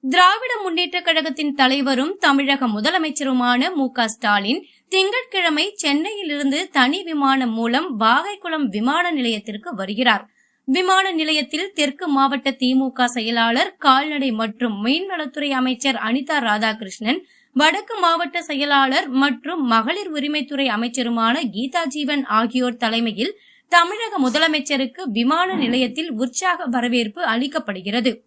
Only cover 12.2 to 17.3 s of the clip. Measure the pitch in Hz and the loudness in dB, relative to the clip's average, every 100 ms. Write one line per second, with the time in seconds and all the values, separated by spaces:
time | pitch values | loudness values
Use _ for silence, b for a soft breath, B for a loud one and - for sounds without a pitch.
12.2 | 269 254 269 262 254 262 262 254 247 247 | 2 2 -2 0 2 2 0 0 0 0
13.2 | 220 233 226 240 370 - 285 262 302 294 | -2 0 2 2 0 2 4 4 4 -2
14.2 | 269 220 226 220 240 202 220 302 381 359 | -2 -2 -4 -2 -4 -2 0 0 -2 -6
15.2 | 294 294 294 269 254 247 277 240 220 247 | -6 -6 -2 0 0 0 -2 -2 -2 -2
16.2 | 269 302 233 214 220 220 202 - 214 262 | 0 -2 0 0 0 -2 -10 -6 -2 -2
17.2 | b | b